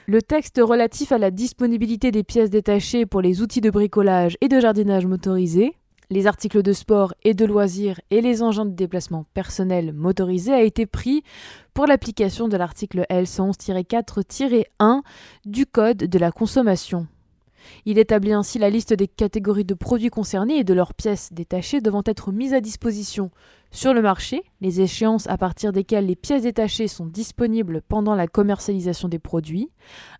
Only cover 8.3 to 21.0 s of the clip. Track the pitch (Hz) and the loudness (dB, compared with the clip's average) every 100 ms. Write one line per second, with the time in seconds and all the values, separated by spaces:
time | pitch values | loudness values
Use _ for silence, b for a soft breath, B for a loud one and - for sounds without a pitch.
8.3 | 226 233 208 214 180 180 180 - 160 156 | 2 0 0 -2 -4 -4 -4 -6 -8 -8
9.3 | - 190 - 185 180 165 151 170 190 185 | -8 -8 -4 -2 0 -2 -2 -2 0 0
10.3 | 185 190 269 220 - 226 - 247 294 - | -2 2 4 4 2 -4 -4 -2 -2 -2
11.3 | B B B B - 294 277 - 214 196 | B B B B 0 4 4 2 -2 -2
12.3 | - 226 202 175 - 202 185 - 185 180 | -2 -2 -2 -4 -6 -8 -4 -2 -2 -2
13.3 | - 190 190 - 185 175 233 226 - 190 | -2 -2 -4 -4 -4 -2 -4 -4 -6 -6
14.3 | - 269 233 - - 208 262 - B B | -4 0 0 0 2 2 2 -2 B B
15.3 | B 202 214 277 - 220 202 180 180 170 | B -10 -4 -2 2 2 2 0 2 2
16.3 | - 226 269 233 180 - 175 160 _ _ | 0 -2 2 2 0 -2 -8 -8 _ _
17.3 | _ _ b b b 214 208 220 214 196 | _ _ b b b -2 4 4 4 2
18.3 | 208 202 233 208 220 - 208 196 - 208 | 0 -2 0 2 0 0 0 0 -2 -2
19.3 | 220 202 202 190 185 - 247 233 220 202 | -2 -2 -2 -2 -4 -2 -2 -2 -4 -4
20.3 | 196 220 302 190 180 175 - | -2 0 0 2 2 0 -2